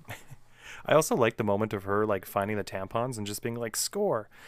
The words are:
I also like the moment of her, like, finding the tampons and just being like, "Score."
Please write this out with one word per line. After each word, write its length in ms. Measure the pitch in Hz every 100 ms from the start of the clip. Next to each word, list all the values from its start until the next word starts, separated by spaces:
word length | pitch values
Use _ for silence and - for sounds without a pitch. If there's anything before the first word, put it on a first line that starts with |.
| - - - - - - - - -
I 80 |
also 220 | 143 160 220
like 200 | 113 -
the 80 |
moment 280 | 107 101 107
of 120 | 107
her, 220 | 95 101 107
like, 180 | 98
finding 320 | - 101 101 104
the 80 |
tampons 540 | 95 98 95 113 123 113
and 80 | 101
just 160 | 104
being 120 | 120 117
like, 200 | 117 -
"Score." 520 | - 202 202 123 107 -